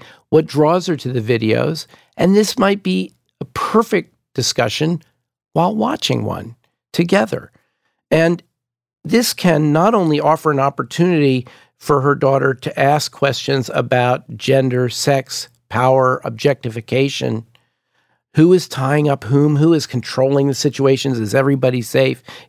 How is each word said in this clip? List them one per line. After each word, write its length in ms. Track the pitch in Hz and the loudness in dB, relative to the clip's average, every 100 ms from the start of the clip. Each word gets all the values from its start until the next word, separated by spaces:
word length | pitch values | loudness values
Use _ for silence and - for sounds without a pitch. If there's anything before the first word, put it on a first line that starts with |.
| - - - | -8 -20 0
what 140 | 156 160 | 0 2
draws 400 | 143 151 180 180 | 2 2 2 -2
her 100 | 151 | -6
to 160 | 127 | -4
the 80 | 127 | -4
videos, 680 | 107 117 113 113 135 160 - _ _ - | -2 0 0 0 -2 -6 -12 _ _ -2
and 180 | 180 202 | 2 4
this 220 | 208 - | 2 0
might 240 | 196 202 | 0 0
be 300 | - 185 185 _ _ - | -2 -4 -6 _ _ -16
a 60 | - | -12
perfect 680 | - - 220 226 196 - _ _ | -8 -2 0 0 -2 -4 _ _
discussion 680 | - 123 - 117 - 156 170 _ _ _ _ _ | -6 -4 -2 -2 -2 -4 -4 _ _ _ _ _
while 200 | - 175 | -2 0
watching 520 | 214 226 - - 123 104 | 0 -4 -4 -4 -4 -4
one 280 | - 117 - _ _ _ | -8 -12 -20 _ _ _
together. 580 | - 170 196 214 131 - _ _ _ _ _ - | -2 0 2 0 -4 -10 _ _ _ _ _ -2
And 320 | 156 165 175 _ _ _ _ _ _ 156 | 2 2 0 _ _ _ _ _ _ -2
this 280 | 226 233 | 0 0
can 380 | - 180 151 151 | 0 2 2 2
not 220 | 151 196 226 | 2 2 2
only 240 | 170 147 | 2 0
offer 320 | 147 160 156 | 2 0 0
an 80 | 139 | 0
opportunity 880 | 139 - - - 180 165 143 131 123 - _ _ | 0 -2 -6 0 2 4 2 0 -4 -16 _ _
for 240 | - 143 | -2 0
her 120 | 139 | 2
daughter 400 | 143 139 135 135 | 2 2 2 0
to 240 | 120 - - | -4 -6 0
ask 360 | 139 151 - | 2 2 -2
questions 560 | - 139 127 - 139 120 | -2 -2 -2 -2 -4 -2
about 600 | 147 120 123 123 127 - 110 | -4 -2 0 0 -2 -6 -8
gender, 540 | - 135 131 123 123 | 0 0 2 0 -4
sex, 580 | - - 139 - - - _ - | -4 -2 -2 -2 -12 -14 _ -8
power, 500 | 113 127 131 127 127 120 | 0 2 4 2 0 -6
objectification, 1200 | 113 147 131 123 117 - 127 139 - 131 113 113 _ _ _ _ _ _ _ _ - | -2 -2 -2 -6 -10 -4 -2 -2 -2 -4 -6 -8 _ _ _ _ _ _ _ _ 2
who 160 | 165 | 4
is 160 | 185 - | 4 2
tying 400 | 131 131 147 147 | -6 -2 0 0
up 160 | 139 | -2
whom, 320 | 107 143 151 147 | 0 2 2 2
who 180 | 160 | 2
is 140 | 160 - | 2 0
controlling 600 | 127 - - 135 139 139 | -8 -6 -2 0 2 0
the 60 | |
situations, 680 | 127 147 - 135 135 139 120 | 0 -4 0 2 2 0 -4
is 140 | 107 | -2
everybody 480 | 123 139 139 131 127 | 0 0 2 0 -2
safe, 400 | 110 131 131 - - - | -2 0 0 -2 -10 -20